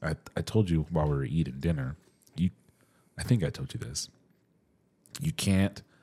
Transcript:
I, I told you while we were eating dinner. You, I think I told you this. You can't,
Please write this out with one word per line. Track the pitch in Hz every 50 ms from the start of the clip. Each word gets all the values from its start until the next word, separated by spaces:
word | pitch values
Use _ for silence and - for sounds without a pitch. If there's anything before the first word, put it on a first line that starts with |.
I, | - 80 80 - - - -
I | -
told | - - - 110 101 87
you | 82 80 76 -
while | 85 80 76 73
we | 71
were | 69 67
eating | 64 76 82 76 67 64 -
dinner. | - 85 85 139 131 65 - - _ _ _ _ _ _ -
You, | - 180 185 - _ _ _ _ _ _ _ _ _ _ _ - -
I |
think | - - 123 107 -
I | 139
told | - - 135 - -
you | 113
this. | - 113 71 - - - _ _ _ _ _ _ _ _ _ _ _ _ _ _ _ _ _ _ _ _ - -
You | 71 78
can't, | - - - 101 95 95 98 101 - - - _ _ _